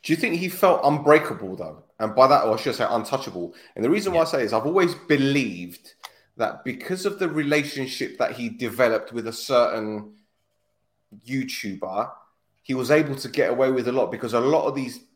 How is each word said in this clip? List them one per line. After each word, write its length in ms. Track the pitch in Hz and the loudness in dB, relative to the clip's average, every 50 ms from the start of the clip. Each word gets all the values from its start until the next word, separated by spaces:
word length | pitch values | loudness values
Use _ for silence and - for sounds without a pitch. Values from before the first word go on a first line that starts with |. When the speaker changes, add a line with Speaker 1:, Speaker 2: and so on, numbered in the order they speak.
| - | 0
Speaker 1:
Do 80 | - | 0
you 60 | 156 | 0
think 180 | 160 - 226 170 | 0 0 -2 -2
he 140 | 170 185 180 | -2 -4 -4
felt 320 | 180 - - 185 175 - - | -2 2 4 4 4 4 4
unbreakable, 720 | 143 147 151 143 147 151 160 156 - 110 87 101 95 92 | 2 2 4 6 8 8 8 6 2 -8 -8 -8 -10 -10
though? 300 | 92 87 80 76 - _ _ _ | -10 -10 -12 -14 -18 _ _ _
And 160 | _ 110 110 107 | _ -6 -2 6
by 140 | 117 131 | 6 8
that, 160 | 131 147 - - | 8 8 6 4
or 120 | 113 110 | 2 0
I 20 | |
should 180 | 113 - 135 113 | 0 -2 -4 -2
say 100 | - 120 - | -2 -2 0
untouchable. 640 | 113 117 107 - 139 131 - 120 92 90 87 85 - - - - _ | 0 -2 -2 -2 -4 -6 -6 -6 -8 -8 -10 -10 -12 -18 -20 -18 _
And 100 | - 107 | -4 0
the 40 | 123 | 2
reason 220 | 170 214 190 196 | 2 2 0 0
why 80 | 175 165 | 2 2
I 40 | 160 | 2
Speaker 2:
Yeah. 80 | 160 | 2
Speaker 1:
say 120 | - 143 120 | 0 -2 -2
is 80 | 101 | 0
I've 140 | 113 110 123 | 0 0 0
always 300 | 147 175 196 180 175 143 | 2 2 2 2 2 -2
believed 1000 | - - - 147 135 135 139 139 143 131 107 90 85 90 87 - - _ - _ _ - - _ _ _ _ _ | -6 0 0 2 2 2 2 2 0 0 -2 -6 -8 -12 -14 -14 -20 _ -20 _ _ -20 -20 _ _ _ _ _
that 300 | - 113 107 - - - | -4 -4 -4 -4 -6 -8
because 400 | 131 120 - - - 185 185 190 | -8 -8 -8 -6 -8 -8 -4 -4
of 140 | 202 - - | -6 -2 -2
the 100 | 185 165 | -4 -2
relationship 880 | 151 156 147 143 151 151 139 143 - 135 131 131 - - 135 - - | -2 -2 0 2 0 0 0 -2 -6 -8 -8 -8 -6 -8 -8 -8 -4
that 160 | - 123 - - | -2 -4 -2 -2
he 160 | 117 120 117 | -6 -8 -8
developed 640 | 110 - 127 113 92 90 127 117 113 104 - - 117 | -6 -6 -6 -6 0 2 2 2 2 0 -4 -6 -10
with 140 | 117 107 | -8 -8
a 60 | 113 113 | -8 -10
certain 840 | - - - 135 120 120 87 - 113 107 107 107 104 104 - - _ _ _ _ _ _ _ _ _ _ _ _ _ _ _ _ _ _ _ 104 104 _ | -10 -6 0 2 4 4 2 0 -4 -4 -6 -6 -8 -10 -14 -20 _ _ _ _ _ _ _ _ _ _ _ _ _ _ _ _ _ _ _ -20 -20 _
YouTuber, 880 | 120 131 135 131 131 - - - 104 95 - - 92 95 101 117 - - - _ _ _ _ _ _ _ _ _ | -8 -6 -6 -6 -6 -8 -8 -8 -8 -8 -8 -8 -6 -4 -4 -4 -4 -8 -20 _ _ _ _ _ _ _ _ _
he 100 | - 131 | -6 -4
was 180 | 131 127 117 | -4 2 4
able 240 | 147 156 156 139 135 | 4 4 4 2 -4
to 140 | 131 - 120 | -8 -8 -6
get 200 | - 143 143 - | -2 0 0 2
away 220 | 123 123 135 131 | 2 2 2 2
with 160 | 131 127 117 | 2 0 0
a 60 | 120 123 | 0 0
lot 180 | 131 110 - | 0 0 -2
because 220 | - 110 127 117 110 | -4 -8 -6 -2 0
a 60 | 117 | 2
lot 280 | 117 135 156 156 - | 2 4 2 2 2
of 80 | - 135 | 0 -2
these 300 | 139 131 120 - - _ _ _ | -4 -6 -8 -10 -14 _ _ _